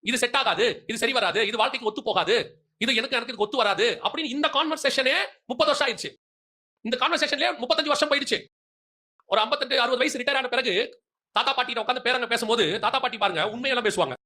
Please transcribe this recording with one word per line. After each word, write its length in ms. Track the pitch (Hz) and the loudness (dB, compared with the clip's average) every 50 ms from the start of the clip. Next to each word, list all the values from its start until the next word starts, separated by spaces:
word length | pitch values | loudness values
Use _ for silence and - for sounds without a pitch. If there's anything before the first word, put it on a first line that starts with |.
இது 180 | - 190 247 240 | -2 -2 0 0
செட் 180 | - 240 240 | 0 0 0
ஆகாது, 480 | 277 262 226 175 156 220 240 - - - | 0 2 2 2 2 2 0 0 -2 -6
இது 120 | - 226 233 | -8 -4 -2
சரி 140 | 254 240 269 | 0 0 2
வராது, 340 | 247 208 180 - 208 226 | 2 0 0 2 0 0
இது 100 | 202 220 | 0 2
வாழ்க்கைக்கு 320 | 214 214 262 - 262 240 214 | 2 0 0 0 -2 -4 -4
ஒத்து 140 | 214 285 - | -4 -4 -4
போகாது, 320 | 226 196 190 160 175 220 233 - - - _ _ _ _ _ | 0 0 0 2 2 2 0 0 -2 -10 _ _ _ _ _
இது 160 | 214 233 262 | -2 0 0
எனக்கு, 220 | 220 226 262 262 | 0 0 0 -2
எனக்கு 180 | 247 233 220 240 | -4 -4 -4 -4
இதுக்கு 100 | 196 208 | -4 -2
ஒத்து 120 | 208 285 | -2 0
வராது 440 | 262 226 202 196 165 214 240 180 - - | 2 2 2 2 2 2 0 0 -2 -4
அப்படின்னு 300 | 220 - - 320 254 240 | -4 -4 -2 -4 -4 -2
இந்த 140 | 294 294 302 | 0 -2 0
கான்வர்சேஷனே 680 | - 277 320 311 320 302 - 277 - - 262 254 285 359 403 - - _ _ | 2 0 0 0 -2 0 0 0 0 2 0 2 0 0 -2 -4 -8 _ _
முப்பது 260 | _ 247 240 302 302 | _ -2 0 2 2
வருஷம் 160 | 285 - 285 | 2 2 2
ஆயிடுச்சு. 240 | 269 220 - - 147 - _ _ _ _ _ _ _ _ _ _ _ _ _ | -2 -2 -4 -8 -10 -12 _ _ _ _ _ _ _ _ _ _ _ _ _
இந்த 160 | _ 214 233 | _ -4 -2
கான்வர்சேஷன்லயே 540 | 240 254 311 339 302 302 - - 269 302 359 330 254 | 0 0 0 2 0 0 0 0 0 0 0 0 -2
முப்பத்தஞ்சு 340 | 233 247 - - 302 294 285 | -2 -2 0 0 2 0 2
வருஷம் 180 | - 302 294 | 0 2 0
போயிடுச்சு. 280 | 277 285 269 - - 175 - - _ _ _ _ _ _ _ _ _ _ _ _ _ _ _ _ | 0 0 0 -2 -4 -4 -4 -12 _ _ _ _ _ _ _ _ _ _ _ _ _ _ _ _
ஒரு 120 | 190 214 | 2 2
ஐம்பத்தெட்டு, 340 | 214 226 269 285 277 247 269 | 2 2 0 -2 -2 -2 0
அறுபது 240 | 269 240 247 262 240 | 2 2 2 2 2
வயசு 200 | 262 311 - 262 | 0 0 0 -2
ரிட்டையர் 180 | 240 262 277 | -2 0 0
ஆன 120 | 269 262 254 | 0 0 0
பிறகு 540 | 254 247 247 247 262 190 247 - - _ _ _ _ _ _ _ _ | -2 0 0 0 0 0 -2 -2 -6 _ _ _ _ _ _ _ _
தாத்தா 240 | 208 - 262 269 | 0 0 0 0
பாட்டிட்ட 240 | - - - 233 226 | 0 -2 -2 -2 -4
உட்காந்து 220 | 214 220 254 254 247 | -2 -2 -2 0 0
பேரங்க 240 | 233 247 254 240 | 0 0 0 0
பேசும்போது, 540 | - 220 208 226 214 226 233 202 151 180 - | 0 0 -2 2 0 2 2 2 2 0 0
தாத்தா 180 | - 214 - 269 | 0 0 0 0
பாட்டி 180 | 254 247 233 220 | -2 -2 -2 0
பாருங்க 240 | 208 196 180 156 160 | 0 0 2 0 -2
உண்மையெல்லாம் 420 | 214 214 240 247 269 262 247 220 | -2 -2 -4 -2 0 0 2 0
பேசுவாங்க. 260 | 214 - - 170 135 127 - _ | 0 0 0 -2 -2 -2 -10 _